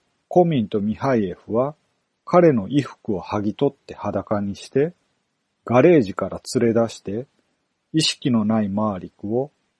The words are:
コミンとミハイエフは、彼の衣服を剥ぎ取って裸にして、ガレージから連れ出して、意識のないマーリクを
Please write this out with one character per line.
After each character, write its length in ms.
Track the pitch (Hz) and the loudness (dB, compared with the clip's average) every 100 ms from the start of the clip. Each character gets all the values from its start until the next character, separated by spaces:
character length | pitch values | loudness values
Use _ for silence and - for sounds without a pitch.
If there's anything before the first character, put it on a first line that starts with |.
| _ _ _ | _ _ _
コ 160 | 180 | 2
ミ 200 | 175 147 | 4 2
ン 40 | 104 | 0
と 140 | 107 | -2
ミ 140 | 101 104 | -2 -2
ハ 200 | 135 123 | 0 0
イ 140 | 98 | 0
エ 40 | |
フ 220 | 87 - 107 | -6 -4 -2
は、 200 | 135 151 _ _ _ _ - | -2 -6 _ _ _ _ 0
彼 260 | 180 175 | 4 6
の 120 | 123 | 4
衣 180 | 95 139 | 0 -2
服 340 | 123 - - 95 | -2 -8 -8 -6
を 60 | |
剥 200 | - 104 | -4 -4
ぎ 100 | 101 | -4
取 180 | - 143 | -2 -4
っ 20 | |
て 200 | - - | -4 -12
裸 480 | - 104 98 - 104 | -10 -8 -6 -4 -4
に 140 | 101 95 | -4 -10
し 140 | - | -6
て、 240 | 135 156 - _ _ _ _ _ _ - | -2 -2 -4 _ _ _ _ _ _ 0
ガ 160 | 120 | 4
レ 160 | 160 165 | 6 6
ー 20 | |
ジ 120 | 98 - | 4 -4
か 140 | 95 | -8
ら 120 | 85 - 127 | -8 -6 -2
連 140 | 117 | 0
れ 80 | 113 | 2
出 80 | 113 | -2
し 120 | - | -4
て、 260 | - 104 131 _ _ _ _ _ _ | -10 -10 -10 _ _ _ _ _ _
意 80 | 160 | -2
識 300 | 151 - 143 | -2 -2 0
の 140 | 120 107 | 0 2
な 180 | 110 | 0
い 60 | 104 | -2
マ 260 | 98 107 95 | -2 -2 -4
ー 40 | |
リ 120 | 87 | -10
ク 260 | - 101 117 | -12 -6 -4
を 140 | 139 _ _ | -6 _ _